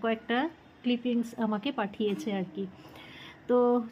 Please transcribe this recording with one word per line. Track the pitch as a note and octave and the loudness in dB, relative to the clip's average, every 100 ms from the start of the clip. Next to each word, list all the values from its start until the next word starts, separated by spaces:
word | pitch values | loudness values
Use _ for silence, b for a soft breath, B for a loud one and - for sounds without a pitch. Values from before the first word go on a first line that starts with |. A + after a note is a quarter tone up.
কয়েকটা | A3+ A3+ - A#3+ D#4 - - - | -2 -2 0 0 0 -4 -20 -6
ক্লিপিংস | A#3+ A#3+ A#3+ A#3+ A#3 - | -2 0 2 0 -2 -2
আমাকে | A3 G#3 C#4 | 0 0 -2
পাঠিয়েছে | C4+ G3+ - G#3 G3 - | -2 -4 0 0 0 -2
আর | G3+ F#3 - | -2 -4 -4
কি। | F#3+ B B B B B B B - | -8 B B B B B B B 2
তো | B3 A#3+ A#3+ A3+ | 4 6 4 0